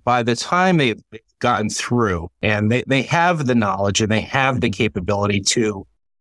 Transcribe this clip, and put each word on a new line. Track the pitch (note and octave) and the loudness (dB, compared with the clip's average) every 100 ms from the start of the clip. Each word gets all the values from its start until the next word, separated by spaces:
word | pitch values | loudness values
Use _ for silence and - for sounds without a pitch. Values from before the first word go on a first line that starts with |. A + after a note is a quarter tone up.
by | - B2 | 0 0
the | A#2 | 0
time | A#2 - F3 F#3 E3+ | -2 0 2 4 4
they've | B2+ G#2+ - G#2+ - _ | 2 -2 -8 -20 -20 _
gotten | B2 G#2+ G#2+ | 0 0 -2
through | - - B2 A2 F2 E2 - | -4 -2 0 2 0 -6 -4
and | G2+ G#2+ G#2+ | -2 0 2
they, | B2 - | 0 0
they | C3+ | -2
have | - E3+ E3+ E3+ B2+ | 0 2 2 2 0
the | A#2+ | 2
knowledge | G#2 F#2+ G2+ G2 | 0 0 0 0
and | G#2+ | 0
they | G#2+ | 0
have | G#2+ C3+ C3 B2+ | -2 0 0 0
the | A2 | -2
capability | G2+ G#2+ G#2 F2+ G2+ G2+ G2+ | -2 -2 -2 -2 -2 0 -2
to | G2 - G#2+ G2 G#2 _ _ _ | -2 0 -2 -4 -12 _ _ _